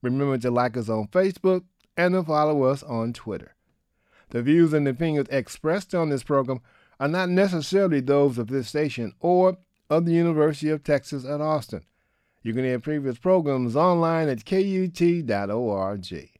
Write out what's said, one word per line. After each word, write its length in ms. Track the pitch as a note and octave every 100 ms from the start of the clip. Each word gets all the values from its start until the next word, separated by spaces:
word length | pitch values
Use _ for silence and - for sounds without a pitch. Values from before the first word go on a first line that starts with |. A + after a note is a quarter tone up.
Remember 360 | B2 C3 C#3+ C3+
to 120 | B2
like 240 | A#2+ B2 A#2+
us 140 | A2
on 180 | A2 G#2
Facebook 560 | F3+ G3 F#3 F#3+ F#3 F#3 _ _ -
and 180 | F3+
to 100 | F#3
follow 400 | D#3+ D3+ D3+ D3
us 200 | C3 C#3
on 300 | - A#2 A2+
Twitter. 420 | A#2 A2+ F#2+ - _ _ _ _ _ _ _ _
The 120 | A#2
views 300 | A#2+ E3 E3
and 160 | D3+ C#3+
opinions 400 | C3 E3 D3+ C#3
expressed 640 | C#3 A2+ - D#3 F#3 F#3+
on 160 | F3+ D#3+
this 140 | C#3
program 380 | - C#3+ C3 C3 _ _ _ _
are 80 | C#3+
not 200 | F3 F#3
necessarily 720 | F3+ G3 F3 C#3 F#3+ F#3+ D3
those 380 | B2+ C#3+ C#3+ A#2+
of 100 | A2+
this 220 | C3+ A#2
station 440 | D3+ D3+ A#2+ A2+ -
or 380 | E3+ F3+ F#3 F#3 _ _ _
of 160 | D#3 E3+
the 80 |
University 560 | E3 E3+ D#3 D3+ D3 D3+
of 140 | D#3
Texas 420 | - F#3+ - C#3+ B2+
at 160 | D3
Austin. 420 | D3+ D#3 - F#2+ - _ _ _ _ _
You 100 | A2+
can 100 | A2+
hear 160 | C3 B2+
previous 380 | D3+ D3+ C3+ A#2+
programs 580 | F#3 F#3 D3 C3+ B2 A#2+
online 540 | F3+ F3 E3 E3 D#3
at 160 | B2 -
K 160 | F#3+
U 260 | G3 F#3+ F#3
T 340 | E3+ F3 E3+
dot 280 | C3 G2+ G2
O 220 | A2 A#2+
R 260 | G2 F#2+ G#2
G. 340 | F2+ E2+ C#2+ _